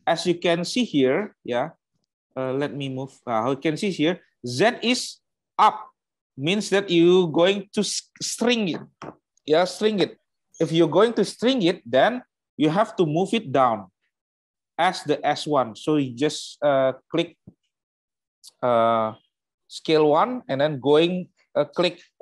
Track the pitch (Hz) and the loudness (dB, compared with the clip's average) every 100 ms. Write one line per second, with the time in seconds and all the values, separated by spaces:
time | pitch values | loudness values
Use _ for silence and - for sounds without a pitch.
0 | - 165 180 170 180 170 175 - 233 147 | -4 -2 -2 -2 0 -2 -2 -4 -2 2
1 | 127 151 208 - - 120 151 - _ _ | 2 2 -4 -10 -6 -4 -6 -10 _ _
2 | _ _ _ 131 131 131 143 139 139 131 | _ _ _ -8 -6 -4 -6 -6 -8 -8
3 | 135 - - 110 117 139 165 151 208 175 | -10 -12 -4 -2 0 -2 -2 -2 -4 0
4 | 147 180 _ _ 123 123 208 233 220 247 | 0 -2 _ _ -8 0 0 0 -2 -2
5 | - - _ _ _ - 208 - - _ | -4 -14 _ _ _ 2 2 2 -8 _
6 | _ _ _ - 143 208 202 190 202 170 | _ _ _ -6 -2 -2 0 0 2 4
7 | 170 185 175 151 175 202 196 - 196 - | 6 6 4 2 2 2 -4 -4 -4 -6
8 | - - - - 226 240 196 143 - _ | -10 -12 -10 -4 -2 0 -2 -6 -10 _
9 | - - _ _ - 156 185 - 214 208 | -18 -18 _ _ 0 0 0 -2 -2 0
10 | 156 - _ _ _ - 160 160 165 156 | -2 -6 _ _ _ -6 0 2 4 4
11 | 226 226 190 - 233 269 165 - 117 127 | 4 2 -2 -2 0 2 0 -2 0 2
12 | 180 247 - _ _ - 151 175 220 - | 2 0 -10 _ _ -2 0 2 0 0
13 | 165 156 185 226 139 135 127 110 95 _ | 0 0 -2 -2 -2 2 2 0 -6 _
14 | _ _ _ _ _ _ _ - 175 175 | _ _ _ _ _ _ _ -2 -2 -2
15 | - 147 139 143 - 147 117 107 - 151 | -4 -2 -2 -4 -2 -2 -2 -4 -2 -2
16 | 135 117 147 - - - 147 135 131 127 | -2 -4 -4 -4 -12 -4 0 2 0 -4
17 | _ 165 170 _ - _ _ _ _ _ | _ -4 -4 _ -20 _ _ _ _ _
18 | _ _ _ _ - _ 127 117 113 113 | _ _ _ _ -20 _ 0 2 2 2
19 | 110 107 _ _ _ _ _ - - 156 | -2 -6 _ _ _ _ _ -10 -2 2
20 | 151 151 214 254 - 135 147 143 123 151 | 4 2 0 -4 -6 -2 -2 -2 2 4
21 | 170 180 180 _ _ - 147 - 175 175 | 2 -2 -8 _ _ -4 -2 -2 -2 -4
22 | _ - | _ -10